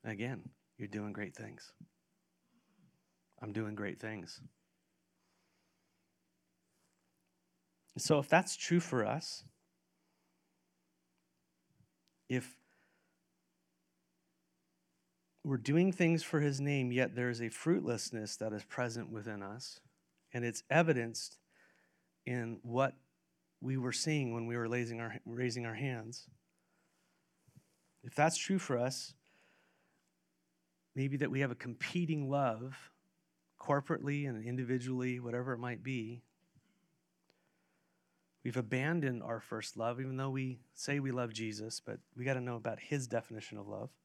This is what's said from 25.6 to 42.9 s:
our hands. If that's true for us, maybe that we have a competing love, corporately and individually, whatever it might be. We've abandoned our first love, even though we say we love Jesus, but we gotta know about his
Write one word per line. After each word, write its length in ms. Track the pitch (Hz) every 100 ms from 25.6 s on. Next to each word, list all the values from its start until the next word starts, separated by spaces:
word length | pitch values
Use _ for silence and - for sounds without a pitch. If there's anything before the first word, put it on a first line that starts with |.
our 100 | 117
hands. 520 | 110 135 120 110 120 - - _ _ _ _ _ _ _ _ _ _ _ - _ _ _ _
If 120 | 120
that's 220 | - 156 165
true 220 | - 190
for 200 | - 123
us, 360 | 127 - - - _ _ _ _ _ _ _ _ _ _ _ _ _ _ _ _ _
maybe 220 | 135 135 139
that 120 | 147
we 100 | 135
have 100 | 135
a 60 | 120
competing 720 | 127 117 - 175 165 151 139
love, 460 | 143 135 110 127 131 - _ _ _ _ _ _ _
corporately 680 | - 143 139 165 143 143 143
and 160 | 113
individually, 760 | 113 123 123 127 127 127 127 123
whatever 320 | 120 120 127
it 60 | 120
might 240 | 123 120
be. 400 | 131 131 110 123 _ _ _ - _ _ _ _ _ _ _ _ _ _ _ _ _ _ _ _ _ _
We've 120 | 127 120
abandoned 640 | 110 127 143 170 143 120
our 180 | - 113
first 360 | - 110 - 113
love, 240 | 113 123
even 180 | 131 131
though 120 | 135
we 280 | 135 131 123 -
say 260 | - - 143
we 100 | 135
love 220 | 123 120
Jesus, 480 | 110 113 104 110 -
but 180 | - 104 _
we 100 | 127
gotta 180 | 127 127
know 140 | 123 117
about 220 | 117 110
his 280 | -